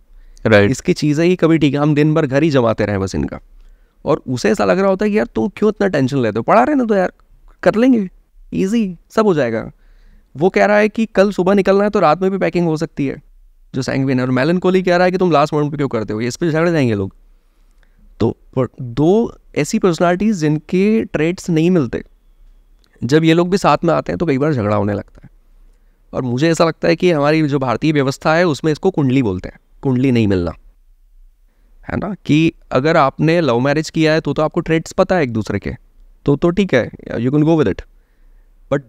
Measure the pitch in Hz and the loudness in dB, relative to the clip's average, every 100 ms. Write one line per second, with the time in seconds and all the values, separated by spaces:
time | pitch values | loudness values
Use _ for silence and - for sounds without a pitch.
0 | _ - - - 113 104 101 131 - 175 | _ -20 -20 -4 4 4 4 0 -2 -2
1 | 151 147 170 185 160 160 143 143 151 147 | 0 0 0 2 2 4 2 2 2 2
2 | 156 156 147 139 160 135 113 110 104 101 | 2 2 0 0 2 2 2 0 -2 -2
3 | 95 80 - - - - - - _ _ | -2 -4 -6 -8 -18 -20 -20 -20 _ _
4 | - 160 - 123 202 214 202 180 196 190 | -4 -4 -4 -4 -2 0 0 0 0 0
5 | 214 208 233 220 220 - 214 - 202 160 | -2 -2 -2 -4 -4 -2 -2 0 -2 0
6 | 131 139 113 104 120 202 262 285 226 202 | -2 0 -2 -2 0 2 2 0 0 0
7 | 180 - _ _ - _ 180 208 254 233 | -2 -8 _ _ -20 _ -2 2 2 2
8 | 185 _ _ - - 165 190 233 196 170 | -2 _ _ -20 -10 -4 -2 -2 -4 -8
9 | _ - 214 151 120 113 117 - _ - | _ 0 2 2 0 -4 -6 -14 _ -20
10 | - - _ 131 180 208 202 208 214 - | -20 -20 _ -2 0 2 2 2 0 -2
11 | 226 - 202 190 180 202 190 196 208 208 | -2 2 2 2 2 2 4 2 2 2
12 | 160 165 190 196 175 175 170 156 160 - | 2 2 0 -2 -2 -2 -2 -2 -6 -6
13 | 135 - - - - _ _ 131 127 123 | -6 -8 -16 -20 -20 _ _ -8 -4 -2
14 | 135 127 127 127 147 180 180 185 180 175 | 0 0 0 0 0 0 2 2 2 2
15 | 185 180 185 147 151 151 147 147 135 117 | 2 2 2 2 2 0 -2 -4 -4 -4
16 | 107 107 120 - 175 156 175 165 127 104 | -4 -4 -6 -4 -2 0 0 0 0 0
17 | 95 - _ _ _ _ _ _ _ _ | -4 -10 _ _ _ _ _ _ _ _
18 | - - 107 - _ 135 123 - 127 117 | -14 -4 -2 -4 _ -4 -4 -6 -8 0
19 | 156 214 233 - _ - 151 220 190 160 | 2 2 0 -8 _ -6 -4 0 0 2
20 | 175 180 214 196 151 151 - 185 202 220 | 0 0 0 0 0 -2 -2 0 2 0
21 | - 151 160 190 - 160 165 180 120 - | -2 -2 -4 -4 -2 0 2 2 0 -6
22 | - _ _ _ - - _ _ _ - | -12 _ _ _ -20 -20 _ _ _ -10
23 | 117 151 160 165 175 190 165 147 170 151 | 0 2 4 2 2 0 0 0 0 -2
24 | - 175 165 131 151 131 104 104 101 101 | -2 -4 -2 0 0 0 0 0 -2 -4
25 | - - - _ _ - - _ _ _ | -8 -18 -20 _ _ -20 -20 _ _ _
26 | _ - 131 123 165 165 170 - 170 165 | _ -8 -4 0 0 2 0 0 -2 2
27 | 180 156 143 160 151 139 131 113 156 147 | 2 2 2 2 0 -2 -2 -2 0 0
28 | 131 - 165 160 180 135 160 147 190 175 | -2 -2 0 2 0 0 -4 -2 -2 0
29 | 135 131 113 92 - - _ _ 139 123 | 0 2 0 -4 -8 -16 _ _ -2 0
30 | 135 120 104 95 85 - - _ _ _ | 2 2 2 0 -2 -8 -20 _ _ _
31 | _ - - _ _ _ _ - - - | _ -20 -20 _ _ _ _ -20 -10 -8
32 | 180 190 - 147 160 - - 131 147 165 | -8 -6 0 2 2 -2 -4 -2 2 2
33 | 135 - 156 170 147 120 135 147 151 160 | 2 0 0 2 2 0 0 -2 -4 0
34 | 156 160 151 139 156 180 160 160 - - | 0 0 -2 -2 -2 -2 -2 -2 -2 -2
35 | 190 185 135 110 - 101 - - _ - | 0 0 -2 -4 -4 -6 -6 -12 _ -20
36 | - _ - 143 175 180 190 127 - - | -20 _ -2 0 0 0 0 0 -2 -10
37 | - - 123 147 156 165 110 85 - _ | -10 -4 0 2 2 2 0 -2 -10 _
38 | _ _ - - _ _ - 143 | _ _ -20 -20 _ _ -6 -6